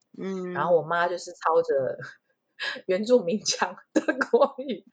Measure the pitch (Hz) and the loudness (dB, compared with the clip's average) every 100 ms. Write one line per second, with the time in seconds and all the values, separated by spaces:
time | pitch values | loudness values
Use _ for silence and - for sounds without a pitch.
0 | _ - 185 190 180 156 160 170 151 170 | _ -12 -8 -6 -6 -4 2 2 2 0
1 | 175 170 - 170 170 165 165 139 127 - | 0 -2 -10 -4 2 2 2 0 0 -6
2 | 135 - _ _ _ - - - - 185 | -12 -18 _ _ _ -10 -10 -8 -2 0
3 | 220 247 170 202 - - 185 - _ - | 4 4 4 -4 -2 -2 -4 -6 _ -2
4 | - 262 - 240 277 - 277 185 _ | 0 -2 2 4 2 0 -8 -8 _